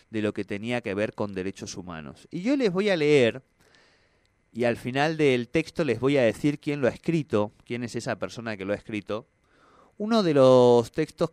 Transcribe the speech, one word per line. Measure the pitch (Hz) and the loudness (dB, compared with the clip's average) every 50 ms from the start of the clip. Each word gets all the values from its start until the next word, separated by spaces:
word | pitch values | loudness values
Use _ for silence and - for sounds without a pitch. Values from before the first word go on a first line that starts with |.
| _ _ | _ _
de | 110 107 | -6 -4
lo | 107 107 | -4 -2
que | 101 - 98 | -4 -4 -8
tenía | - 104 98 110 117 123 120 | -8 -8 -8 -6 -6 -6 -6
que | 107 110 95 | -4 -4 -2
ver | 101 107 110 - | -2 -2 -4 -4
con | - 110 104 | -6 -8 -6
derechos | 98 92 90 98 - - 110 101 - | -6 -6 -8 -8 -8 -10 -14 -14 -12
humanos. | 98 87 90 85 80 76 69 - - - - | -14 -14 -14 -14 -14 -14 -16 -18 -20 -20 -12
Y | - 165 | -12 -6
yo | 180 240 285 | -2 -2 -2
les | 277 254 202 | 0 0 -2
voy | 170 185 190 208 | -2 -2 -2 0
a | 190 | 0
leer, | 165 147 147 151 143 120 113 107 131 - _ _ _ _ _ _ _ _ _ _ _ _ _ _ _ _ _ _ _ _ _ | 0 2 4 4 4 4 2 0 -4 -14 _ _ _ _ _ _ _ _ _ _ _ _ _ _ _ _ _ _ _ _ _
y | _ 113 120 | _ -2 -2
al | 120 113 | 0 -2
final | 113 - 123 127 139 143 160 160 | -2 -6 -6 -2 0 0 0 0
del | 156 151 139 127 123 120 - | 2 2 2 2 2 -2 -2
texto | - 160 156 - - - 170 | -2 -2 -2 -2 -4 -4 -2
les | 139 110 113 | -2 -2 0
voy | 123 135 143 | 0 2 2
a | 139 | 4
decir | 123 110 104 - - 147 143 - | 4 2 2 0 -2 -2 -2 -2
quién | - 151 143 147 | -6 -6 -4 0
lo | 131 113 | 0 0
ha | |
escrito, | - - - - 165 165 143 - - 104 104 107 - _ _ | -2 -2 -4 -2 -2 -2 -2 0 0 -2 -2 -2 -6 _ _
quién | _ 120 120 123 | _ -8 -8 -8
es | 113 - | -8 -8
esa | 120 - 131 110 92 | -8 -6 -6 -6 -6
persona | 95 92 - - 113 113 107 | -6 -10 -10 -10 -10 -10 -10
que | 95 95 | -8 -6
lo | 98 | -6
ha | 104 | -6
escrito, | - - - 110 104 - - 104 110 - _ _ _ _ _ _ _ _ _ _ _ _ _ _ _ | -6 -6 -8 -8 -8 -6 -6 -8 -8 -8 _ _ _ _ _ _ _ _ _ _ _ _ _ _ _
uno | 208 214 233 226 | -4 0 0 2
de | 196 165 147 | 2 4 4
los | 139 131 131 127 127 123 123 120 120 117 - | 6 8 8 8 8 8 8 6 4 2 0
textos | - - 156 - - - 175 160 | -4 -6 -6 -6 -4 -4 -4 -4